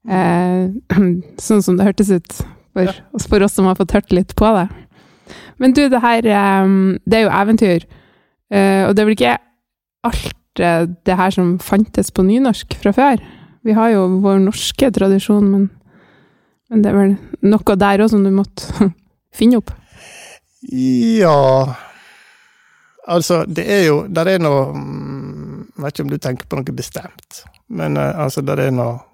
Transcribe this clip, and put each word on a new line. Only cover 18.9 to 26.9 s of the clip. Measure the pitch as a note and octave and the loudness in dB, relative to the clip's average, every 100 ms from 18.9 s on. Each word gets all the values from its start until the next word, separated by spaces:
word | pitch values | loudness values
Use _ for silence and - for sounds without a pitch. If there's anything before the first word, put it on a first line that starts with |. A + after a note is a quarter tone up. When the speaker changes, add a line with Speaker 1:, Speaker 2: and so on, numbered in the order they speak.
| - | 0
Speaker 1:
<laughs> | _ _ _ - | _ _ _ 0
finne | A3 B3 | 2 2
opp. | - - _ - - - - - _ _ | -2 -16 _ -20 -20 -20 -20 -20 _ _
Speaker 2:
Ja. | - B2+ C3 B2+ A3+ A3 F3 C#3+ C3+ C3 C3+ A#2+ - - - - _ _ _ _ _ _ _ _ - | -10 -4 0 2 2 2 4 4 4 2 0 -8 -18 -20 -20 -20 _ _ _ _ _ _ _ _ -4
Altså, | F3 - E3+ | -2 0 -2
det | - D#3+ F3 | -2 -6 -2
er | G3+ E3 | 0 2
jo, | D3 G3+ | 0 -2
der | E3 E3+ | -2 0
er | F#3+ | 0
noe, | D#3+ C#3 C3+ | 0 0 -2
mm, | C#3+ C#3+ D3 C#3+ C#3 C#3+ D3 C#3+ C#3+ - | -6 -10 -10 -10 -12 -12 -14 -16 -16 -18
jeg | - | -12
vet | C#3+ | -10
ikke | - C#3+ | -8 -8
om | |
du | C#3+ | -6
tenker | C3 B2+ - | -6 -8 -8
på | C3 | -8
noe | C3 B2+ | -8 -10
bestemt, | - | -12